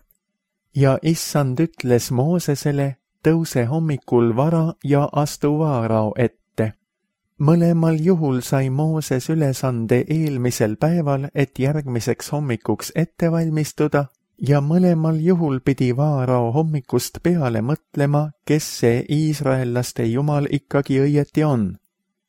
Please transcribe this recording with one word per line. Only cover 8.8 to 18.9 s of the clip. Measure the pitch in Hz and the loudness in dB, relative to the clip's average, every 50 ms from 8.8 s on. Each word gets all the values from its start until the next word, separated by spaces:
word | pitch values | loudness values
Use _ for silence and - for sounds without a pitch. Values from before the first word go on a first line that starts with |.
| 156 160 160 156 147 - 135 127 - - | -2 -2 -2 -2 -2 -2 -2 -2 -2 -2
ülesande | 160 160 151 135 127 - - 131 123 117 113 107 123 123 123 - | -2 0 0 0 0 -2 -2 -4 -2 -4 -2 0 0 0 0 0
eelmisel | 151 160 160 151 139 127 123 123 120 - 123 107 110 | -2 -2 0 -2 -2 -2 -2 -2 0 0 0 -2 0
päeval, | - 147 156 175 175 156 143 139 135 139 139 - | 0 0 0 0 0 0 0 -2 -2 -4 -4 -2
et | 156 139 - - - | -2 -2 -2 -2 -2
järgmiseks | 127 139 151 156 143 131 123 117 - 123 113 - - - | -2 -2 -2 -2 -4 -4 -4 -4 -2 -2 -4 -4 -6 -6
hommikuks | - 147 151 135 117 107 - - 107 - - - - | -6 -4 -4 -4 -4 -4 -2 -4 -4 -4 -6 -6 -4
ette | 165 165 - _ - 175 165 | -4 -4 -4 _ -2 -2 0
valmistuda, | 165 165 165 165 156 156 151 - - - 151 151 - 143 143 - _ _ _ _ _ - - 127 | 0 0 -2 -2 -2 -2 -2 -4 -2 -2 -2 0 0 0 -2 -4 _ _ _ _ _ -6 0 2
ja | 143 143 | 2 2
mõlemal | 143 147 165 180 185 180 170 160 160 160 160 156 | 2 2 2 4 4 4 2 2 2 0 0 0
juhul | 156 180 190 170 170 147 135 127 | 2 2 2 2 2 0 -2 0
pidi | - 147 135 - 131 123 120 131 | 0 -2 0 0 0 0 0 0
Vaarao | 147 151 147 135 127 127 127 123 120 117 | 0 0 0 0 0 0 0 2 0 0
hommikust | 117 151 160 160 151 143 - - - 123 - - - - - | 0 0 0 0 -2 -4 -4 -2 -2 -2 -2 -4 -8 -4 -2
peale | 170 180 170 143 123 117 110 | 0 0 2 0 0 0 0
mõtlema, | 110 127 156 - _ _ - 147 143 143 147 147 151 151 - _ _ | 0 -2 -2 -4 _ _ -4 -2 0 2 2 0 0 -2 -6 _ _
kes | - 147 156 - - - - | 0 0 0 0 -4 -4 0
see | - 117 | 2 2